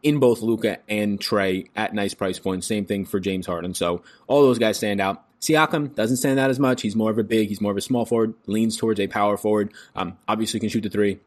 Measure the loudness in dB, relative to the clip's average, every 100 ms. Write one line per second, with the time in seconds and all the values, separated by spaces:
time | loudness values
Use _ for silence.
0 | 2 4 4 4 0 0 0 -4 -4 -2
1 | -2 -2 0 0 2 -2 -4 -6 -4 -2
2 | -4 -4 -4 -4 -4 -4 -2 -4 -2 -4
3 | -2 -4 -2 -4 -4 -6 -6 -4 -2 -2
4 | -8 -20 0 4 6 6 2 0 -2 0
5 | -2 -4 _ _ 0 2 4 0 -4 -2
6 | 0 2 2 2 2 2 2 2 0 0
7 | 0 0 0 2 0 0 -2 -2 -2 -2
8 | 0 0 0 -2 -4 0 0 0 -2 0
9 | 0 0 0 0 0 0 0 -6 -16 -8
10 | -8 -8 -4 -2 -2 -4 -2 -4 -4 0
11 | 0 -2